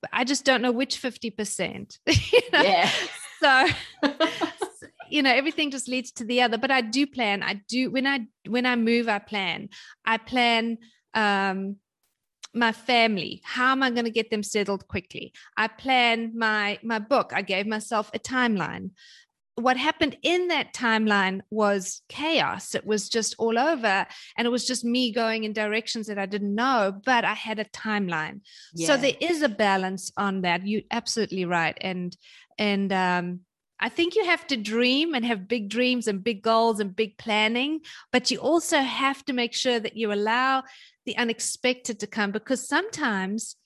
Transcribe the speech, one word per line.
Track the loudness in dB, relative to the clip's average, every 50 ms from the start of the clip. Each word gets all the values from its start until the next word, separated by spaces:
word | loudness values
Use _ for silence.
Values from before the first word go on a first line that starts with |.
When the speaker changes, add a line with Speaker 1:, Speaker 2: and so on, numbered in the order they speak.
Speaker 1:
But | -12 -6 -4
I | -2 0
just | 0 0 0 2
don't | 2 2 4 4
know | 0 2
which | 0 0 -2 -4 -6
fifty | -6 -8 -8 -6 -10 -10
percent. | -6 -6 -6 -6 -4 -4 -4 -6 -6 -10 -14 -16 -18 -8 _
<laughs> | 4 4 4 4 6 4
You | 4 4 6 2
know? | 4 4
Speaker 2:
Yeah. | 6 6 4 4 2 2 -2 -4 -6 -8 -14 -16 -18 -6 2
Speaker 1:
So, | 4 6 6 6 6 4 2 0 -6 -14 -8 -2 -2
Speaker 2:
<laughs> | -2 2 2 0 0 0 -2 -4 -4 -4 -8 -10 -10 -10 -18 -20 -20 _ _ -14 -4
Speaker 1:
You | -2 2 4
know, | 4 4
everything | 4 2 0 -2 -2 -2 -2
just | -2 -6 -6 -4
leads | -4 -4 -4 -6 -10
to | -12 -6
the | -2 2 2 2
other. | 2 2 0
But | 0 2
I | 2 2
do | 2 0 0 0 0
plan. | 0 0 -2 0 0 0 -2 -2
I | -4 -6 -6 -8 _
do, | -2 -2 -2 0
when | 0 0 0
I, | 0 0 -2 -4 -8 _ _ _ -4
when | -2 0 2
I | 2 2
move, | 2 2 4 4 2 2 2
I | -2 -2
plan. | -4 -6 -6 -4 -2 -2 -4 -6 -8 -14 -16 -20 -20 -20 -20 _ _
I | -2 -2 -2
plan, | -2 -4 0 2 4 4 4 2 2 -2 -4 -6 -10 -20 _ _ _ _ -2
um, | 0 2 2 2 2 2 0 -2 -2 -4 -6 -8 -10 _ _ _ _ _ _ _ _ _ _ _ _ -20 -10 _
my | 0 0 0 0
family. | -2 -2 2 4 4 4 4 2 0 -4 -6 -8 -12 _
How | -10 -4 0 2 2 4
am | 4 2
I | 2
gonna | 2 0 -2 0
get | 0 -2 -2 0
them | -2 -4 -4
settled | -2 0 -2 0 0 -2 -4 -4 _
quickly? | -8 -8 -8 _ -14 -14 -14 -14 _ -20 -20 -10 _ -2
I | -2 -2
plan | -2 -8 -2 2 4 4 4 4 2 2 -2 -6 -4
my, | -2 -2 0 0 0 0 -2 -4 -4 -4
my | -4 -4 -4
book. | 0 2 2 2 2 0 -2
I | -4 -2
gave | 0 -2 -2 0
myself | -2 -4 -4 -4 -2 -2 -2 -2 -2 -8
a | -10
timeline. | _ -4 0 0 2 2 2 0 -2 -4 -6 -8 -10 -12 -14 _ -20 -20 -20 -20 _ _ _ _ _ _ _
What | -2 0 2 2
happened | 2 0 -2 0 0 -2 -2 -2 -2 0
in | 0 2 2 2 0
that | 0 -2 -2 -4 -8
timeline | -4 0 2 2 2 4 4 4 4 4 2 0 -4 -8 _
was | -2 2 2 2 2 0 -2 -6 -10 -12 _ _
chaos. | -10 -4 -2 0 2 2 2 0 -2 -6 -8 -6 -8
It | -6 -2
was | -2 -2 -2 -2 -2
just | -4 -2 -2 -2 -4 -2
all | -2 0 2 2
over. | 2 2 0 0 2 0 2 2 0 -4 -8 -20 -20 -14 -6
And | -2 -2
it | 0
was | 0 0 -2
just | -2 -4 -2 -2
me | -2 0 0 0 0 0
going | 0 0 0 0 -2 -4
in | -4 -4
directions | -2 -2 0 0 -2 -2 -4 -6 -6 -6
that | -6 -4 -4
I | -4
didn't | -4 -4 -4 -2 -2 -2
know, | 0 2 2 4 4 2 2 0 -2 0
but | 2 2 2 2
I | 0 -2
had | -2 -6 -8 -6 -6
a | -6
timeline. | -8 -10 -10 -6 -4 -2 -2 0 -2 -2 -4 -4 -6 -8 -14 _ _ -20 -20 -20 -16 -8
So | -6 2 2 2
Speaker 2:
Yeah. |
Speaker 1:
there | 4 4 2 0 0
is | 0 0 0 2 0
a | -2
balance | 2 2 2 4 4 2 2 -2 -4 -6 -8 -10 _
on | -2 -2 -2 0 0 0
that. | 0 0 0 0
You're | -2 -2 -2 -2 _
absolutely | -4 -4 -4 -4 -2 -2 -2 -2 -2 -4 -2
right. | 0 2 2 2 0 -2 -2
And, | -6 -6 -4 -4 -6 -6 -8 _ _ -20 -20 -20 -20 _ _ -2
and, | 0 0 2 2 0 0 2
um, | 2 2 2 2 0 0 -2 -8 -10 -12 _ _ _ _ _ _ _
I | -4 -4
think | 0 0 -2 2 2
you | 0 2
have | 2 0 0 0
to | -4 -4
dream | -4 -2 -2 0 2 2 4 4 2 0 0 0
and | -2 0
have | 0 -2 -2 -2 -4
big | -4 -4 -4 -4
dreams | -2 0 2 2 2 0 0 -2
and | -2 -2 -2
big | -2 -4 0 2
goals | 2 4 4 4 4 2 0
and | -2 -4 0
big | -2 -2 -2 _ _
planning, | -4 0 2 2 2 2 2 0 0 -2 -2 -4 -6 -12 -20 -20 -14 _
but | 0 0 2 2
you | -4 -2
also | 0 2 2 2 2 2 2 2
have | 2 0 -2 0 0 0 -2 -2 -6
to | -6 -2
make | -2 -2 -2 -2
sure | -2 0 0 0 0
that | -2 -4 -6 -4
you | -2 -2 0
allow | 0 0 0 2 2 2 2 2 0 -2 -6 -18 -20 -20 -20 _ _ _
the | -8 -4 -2
unexpected | -2 -2 -2 -4 -6 -8 -8 -2 _ -2 -2 -2 _ -8 -8 -6
to | -8
come, | -8 -2 -2 -2 -2
because | -2 -6 -2 -2 -4 -4 -2
sometimes | -2 -2 -2 -2 -2 -6 -4 -2 -2 0 -2 -2 -2 -4 -6 -6 -10 -14 _ _